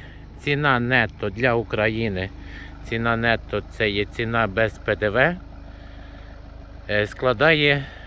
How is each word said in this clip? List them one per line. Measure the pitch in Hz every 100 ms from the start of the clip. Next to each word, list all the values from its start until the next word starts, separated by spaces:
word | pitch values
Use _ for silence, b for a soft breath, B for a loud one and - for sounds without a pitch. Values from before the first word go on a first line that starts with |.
| B B B -
ціна | 147 143 147 123
нетто | 120 127 110 - 104
для | 101 127
України, | 117 107 107 107 110 113 92 98 - B B B B
ціна | - 113 117 113
нетто | 117 113 - 104
це | - - 107
є | 101 104
ціна | - 113 117 110
без | 95 110 -
П | - 104
Д | 104
В, | 113 151 180 - - - B B B B B B B B - - - -
е, | 104 104
складає | - 131 110 151 156 147 143 139 B